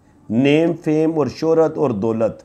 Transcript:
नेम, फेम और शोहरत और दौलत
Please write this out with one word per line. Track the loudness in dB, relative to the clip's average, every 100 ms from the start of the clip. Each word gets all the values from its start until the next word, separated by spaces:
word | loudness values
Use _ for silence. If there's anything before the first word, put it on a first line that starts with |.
| _ _ -4
नेम, | 0 2 2 2
फेम | -2 -2 0 0
और | 0 -4
शोहरत | -2 0 2 2 0
और | -2
दौलत | 0 -2 0 -2 -4